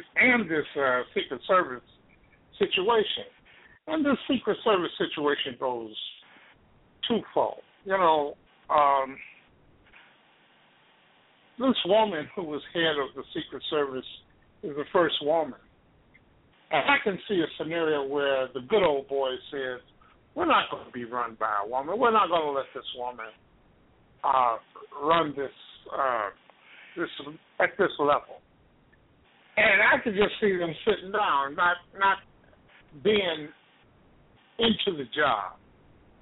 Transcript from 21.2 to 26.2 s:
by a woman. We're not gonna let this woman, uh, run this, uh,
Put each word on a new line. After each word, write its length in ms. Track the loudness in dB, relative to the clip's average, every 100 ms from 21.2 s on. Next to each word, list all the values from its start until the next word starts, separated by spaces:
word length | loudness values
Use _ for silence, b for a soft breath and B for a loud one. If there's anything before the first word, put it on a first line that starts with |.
| -6 -4
by 220 | -2 -2
a 20 | -2
woman. 320 | -4 -4 0
We're 140 | 4
not 160 | 4 4
gonna 220 | 2 0
let 160 | -2 -6
this 100 | -10 -12 -10
woman, 300 | -10 -10 -14 -18 _ _ _ _ _ _ _ _
uh, 360 | 2 4 4 0 -6 -20 -18 -4
run 320 | 2 4 2
this, 180 | -4 -8 -10 -20 -20 -8
uh, 380 | -2 0 0